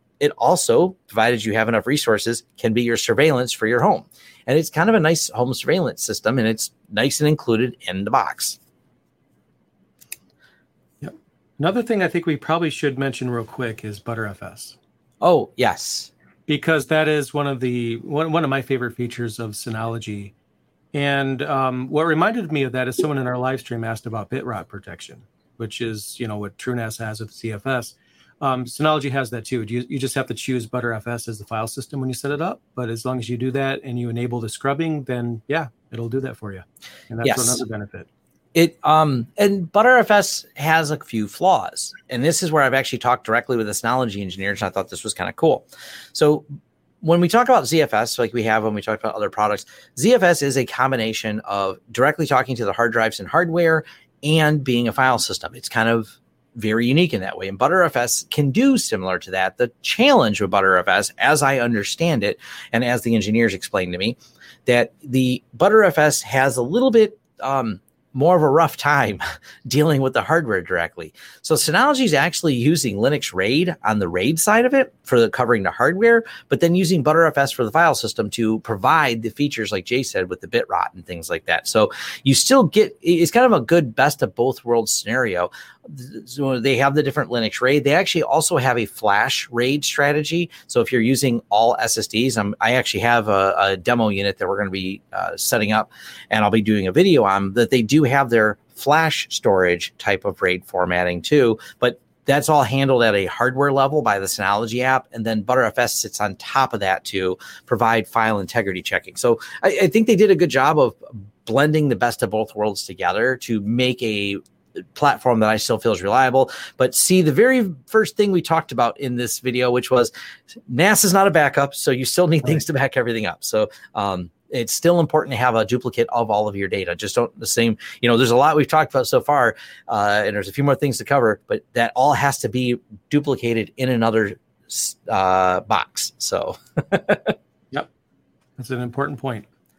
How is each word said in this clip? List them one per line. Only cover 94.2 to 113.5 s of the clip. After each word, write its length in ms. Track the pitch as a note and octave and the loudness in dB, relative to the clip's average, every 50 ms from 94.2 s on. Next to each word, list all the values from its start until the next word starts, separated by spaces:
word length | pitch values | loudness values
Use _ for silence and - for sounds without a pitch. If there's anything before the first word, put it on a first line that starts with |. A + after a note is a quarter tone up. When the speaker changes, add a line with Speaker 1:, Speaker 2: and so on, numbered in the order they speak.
| G2 G2+ F#2+ - | -2 -4 -4 -4
Speaker 1:
that 100 | G2+ F#2 | -4 -4
we're 100 | G2+ G2+ | -2 -2
gonna 120 | G#2 F#2+ | -4 -4
be, 320 | F#2 F#2+ F#2 F#2 G2 - _ _ - | -4 -6 -6 -6 -8 -8 _ _ -8
uh, 220 | F#2+ F#2 E2+ E2 | -6 -6 -6 -6
setting 360 | E2+ - - B2+ A#2 G#2+ G#2 | -6 -4 -2 0 0 0 0
up, 200 | G#2+ G#2+ G#2 _ _ - - - - - - - | 0 0 -2 _ _ -20 -20 -20 -20 -18 -8 -2
and 140 | G#2+ G#2+ G#2+ | 0 2 2
I'll 80 | G#2 | 4
be 100 | G#2 A2+ | 2 2
doing 240 | G#2 G#2+ G#2+ G#2 F#2+ | 2 2 0 0 0
a 60 | F#2 | 0
video 320 | F#2 D3+ F#3 G3 E3+ C3 G#2+ | 2 4 4 6 6 4 4
on 300 | G2 G2 G2 G2 F#2+ F#2+ | 4 2 0 0 -2 0
that. 180 | A#2+ A#2 A2+ | 0 0 2
They 100 | C3 B2+ | 2 0
do 220 | A2+ G#2+ C#3 D#3 D3+ | 2 4 4 4 4
have 260 | A#2+ C3+ C#3 C#3 A#2+ | 4 4 2 2 2
their 300 | A#2 A2+ G#2+ G#2+ G#2 _ _ _ _ | 2 2 2 2 0 _ _ _ _
flash 520 | - - C#3 D3 D#3+ D#3+ D#3 - - - - | -8 0 2 2 2 2 0 -2 -4 -6 -6
storage 640 | - - - A#2+ G2 F#2 F#2 F2+ F2 E2+ - - _ - | -8 -2 0 2 2 4 4 2 2 0 -4 -10 _ -8
type 280 | - G#2 G2+ F#2 - | -4 -4 -4 -2 -4
of 180 | G2+ F#2+ - - | -6 -6 -2 -2
raid 200 | F#2 F#2 F#2 - | -2 -2 -2 -6
formatting 600 | - - F#2 F2+ F2+ F2 F2 F2+ F2+ F2 F2 - | -8 -4 -2 -2 0 0 0 0 -2 -2 -4 -4
too, 340 | - D3 D3 B2+ A#2 A2 - - - - - | 0 2 4 4 4 2 -2 -6 -18 -10 -2
but 200 | - B2 B2 - _ _ _ _ - | -2 -2 -2 -2 _ _ _ _ -2
that's 240 | - C#3 D3 - - | 0 0 0 2 2
all 120 | D#3 D3 | 2 2
handled 400 | C3 G#2 C3 C3+ C#3 C3+ C3+ A#2+ | 2 2 0 0 2 2 4 4
at 140 | A#2+ A2+ G2+ | 4 4 2
a 100 | G2+ G2 | 2 -2
hardware 480 | F2 - - A#2+ B2+ C3 C3 C#3+ C#3+ C3+ | -4 -4 -2 -2 -2 0 0 0 0 2
level 300 | C3+ C3+ C3+ D3 D#3 B2 | 2 0 0 0 0 0
by 160 | A2+ G2+ G2 | 0 0 0
the 80 | G2 F#2+ | -2 -6
Synology 560 | - - G2+ F#2+ G2+ G#2 A#2 A2 A2+ B2 B2 | -6 -4 0 0 0 0 -2 -4 -4 -2 0
app, 240 | C3 C3 B2+ - _ | 0 0 0 -2 _
and 140 | - A#2 G#2+ | -10 -6 -4
then 180 | A2+ A2+ G#2+ G2 | -2 -2 -2 0
Btrfs 460 | G2+ B2 C3 A#2+ G#2+ - - A#2+ A2+ | 0 2 2 2 0 2 0 -2 0
sits 320 | - - - A2 - - | 0 -4 -6 -6 -6 -4
on 140 | G#2 G2+ F#2+ | -6 -6 -6
top 380 | - - - - C3+ C3 - - | -8 -12 -4 0 0 0 0 -2
of 80 | G#2 | -4
that 220 | G2 F#2+ F#2+ - - | -2 -2 -2 -2 -4
to 300 | - - F#2+ F#2 F#2 F2+ - - - - - _ | -6 -6 -4 -2 -2 -4 -4 -8 -20 -20 -16 _
provide 420 | - B2+ G#2+ A#2 A2+ A#2 A2+ G#2+ - | -4 -2 0 2 2 2 0 -2 -2
file 320 | - A#2 A2 A2 A2 G2+ | 0 0 0 2 0 -2
integrity 440 | F#2+ E2+ - A#2 G#2 G2 F#2 F2+ - | -4 -4 -4 -4 -2 -2 -4 -6 -6
checking. 320 | - G2+ F2+ - - - | -4 -6 -6 -6 -6 -12
So 240 | - - A#2+ A#2 - - - - - - | -2 0 0 0 0 -2 -16 -12 -2 0
I, 160 | G3+ - D#3+ | 0 2 2
I 60 | F#3+ F3 | 0 2
think 180 | - A3+ A3 | 4 2 4
they 100 | A#3 A3 | 4 4
did 140 | F3 G#3+ G3 | 4 6 4
a 60 | F#3+ | 4
good 160 | D#3 F3 D3+ | 4 2 0
job 260 | A#2+ C3+ C3 D3 D3+ D3+ | 2 2 2 2 4 2
of 160 | C3+ A#2 - _ - - - G#2+ G2 G#2 _ _ - | 2 0 0 _ -20 -20 -18 -18 -18 -18 _ _ -10
blending 440 | - A2 C3+ D3 D3+ D3+ D#3 D3+ C#3 | -2 2 2 2 4 2 2 2 2
the 60 | A#2+ | 0
best 260 | F2+ G#2+ A#2+ A#2 - | 0 0 -2 -2 -2
of 80 | B2+ G2 | -4 -4
both 240 | F2 F2+ F#2 - - | -2 -4 -4 -4 -4
worlds 320 | G#2+ G#2+ G#2+ G2+ - - | -4 -2 -2 -2 -6 -10
together 500 | - F#2 F2 F#2 F2 F#2 G#2 A#2 B2+ C3 A#2+ | -12 -10 -4 -2 -2 0 0 0 0 0 -2
to 220 | - - | -4 -4